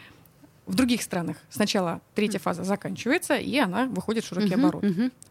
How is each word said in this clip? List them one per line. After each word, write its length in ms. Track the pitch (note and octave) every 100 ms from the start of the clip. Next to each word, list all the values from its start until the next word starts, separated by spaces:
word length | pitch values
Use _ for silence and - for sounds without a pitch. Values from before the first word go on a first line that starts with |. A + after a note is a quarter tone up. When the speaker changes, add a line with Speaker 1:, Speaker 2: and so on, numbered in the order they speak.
| - - - _ - _ -
Speaker 1:
В 100 | F#3+
других 260 | B3+ A#3
странах 360 | - F3+ D#3+ - -
сначала 520 | - G#3 G#3 F3 E3 -
третья 260 | - G#3+ G3
Speaker 2:
Мгм. 40 |
Speaker 1:
фаза 200 | F3+ F3 F#3
заканчивается, 680 | G3+ - F#3+ A3+ E4+ - C4+
и 200 | - C4
она 280 | G#3 F#3+ C4
выходит 400 | F#3 F#3+ A3+ -
в 20 |
широкий 280 | F3 G#3 F#3
Speaker 2:
Мгм, 100 | C#4+
Speaker 1:
оборот. 180 | -
Speaker 2:
мгм. 280 | G3+ F3 B3 - -